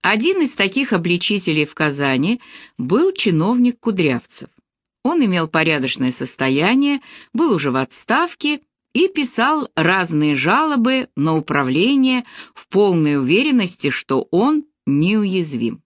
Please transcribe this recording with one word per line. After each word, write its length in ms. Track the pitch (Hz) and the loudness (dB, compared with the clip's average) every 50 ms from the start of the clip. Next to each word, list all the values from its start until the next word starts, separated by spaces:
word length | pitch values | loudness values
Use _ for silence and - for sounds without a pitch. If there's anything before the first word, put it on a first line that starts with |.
Один 400 | - 185 208 220 233 339 381 381 | 0 0 0 2 2 0 2 2
из 120 | 311 247 - | 0 -2 0
таких 380 | - 196 196 190 269 277 - | -2 -2 -2 0 -2 -2 0
обличителей 720 | 220 180 165 175 175 175 - - 208 202 180 180 156 151 151 | -2 -2 0 0 -2 0 0 -2 -2 -2 0 -2 0 0 -2
в 80 | 147 - | -2 -2
Казани 680 | - 160 151 139 143 139 139 135 127 139 185 240 240 - - - - - - _ | -2 -2 -2 0 0 0 0 0 0 0 0 -2 -4 -6 -18 -20 -20 -20 -20 _
был 360 | - - 127 185 247 339 392 381 | -10 -4 0 2 2 2 2 0
чиновник 680 | - - 214 175 156 160 202 247 247 247 247 240 _ | 0 0 0 2 2 2 2 2 2 2 2 0 _
Кудрявцев. 720 | _ 233 208 185 170 143 123 120 - _ - - - - _ _ _ _ _ _ _ _ _ _ _ | _ -4 -2 0 0 0 0 -2 -6 _ -18 -18 -18 -18 _ _ _ _ _ _ _ _ _ _ _
Он 200 | 247 339 339 269 | -2 0 2 2
имел 240 | 202 180 175 165 | 2 2 0 -2
порядочное 640 | 156 - 160 160 160 156 143 127 131 - - 131 127 | 0 0 0 2 2 0 0 -2 -4 -4 -2 -2 -4
состояние, 880 | 127 - 131 127 - - 135 131 135 139 160 196 247 269 285 285 285 269 - - - - - _ _ | -2 -4 -8 -10 -6 -4 -2 0 2 2 2 2 2 2 2 0 0 -2 -6 -12 -20 -20 -20 _ _
был 200 | 226 330 330 214 | 0 0 2 2
уже 180 | 160 135 143 | 0 0 0
в 60 | 123 | 0
отставке 840 | 135 131 - - - - - 220 285 349 339 - _ - 294 302 285 _ _ _ _ _ _ _ | -2 -2 -4 -8 -16 -4 -2 -2 0 0 -2 -6 _ -4 -4 -4 -4 _ _ _ _ _ _ _
и 140 | 247 349 | 0 0
писал 600 | 381 381 302 285 247 - - 233 269 311 302 269 - _ | 0 0 -2 -4 -4 -2 -2 0 0 0 -2 -4 -6 _
разные 600 | - 156 165 185 190 180 165 165 151 151 151 147 | 0 0 2 2 0 0 0 0 0 2 2 0
жалобы 760 | 131 127 160 208 269 320 311 294 254 226 254 262 262 254 - _ | 0 0 0 2 2 0 0 0 0 2 2 0 0 -2 -4 _
на 200 | - 143 160 160 | -2 0 0 0
управление 880 | 156 151 - 147 147 135 127 131 156 190 247 285 277 262 262 254 247 240 - - - - - _ | -2 -2 -2 -2 -2 0 0 0 0 2 2 2 2 2 2 0 -2 -4 -8 -18 -20 -20 -20 _
в 140 | - - | -20 -20
полной 500 | _ - 190 208 202 180 165 156 147 147 | _ 0 2 2 4 2 2 2 2 2
уверенности, 720 | 143 131 123 165 208 285 302 269 240 196 175 - _ - 143 | 0 0 2 2 2 2 2 2 2 0 -2 -6 _ -4 -4
что 380 | 127 - - - 135 131 - _ | -4 -4 -4 -2 -2 -2 -2 _
он 340 | - 175 226 277 311 302 294 _ _ _ _ | 0 0 2 2 0 0 -4 _ _ _ _
неуязвим. 960 | - 139 143 156 185 208 220 208 196 185 185 170 156 143 113 117 113 113 - _ | -2 0 2 2 2 2 0 0 0 0 -2 -2 -2 -4 -4 -4 -4 -6 -8 _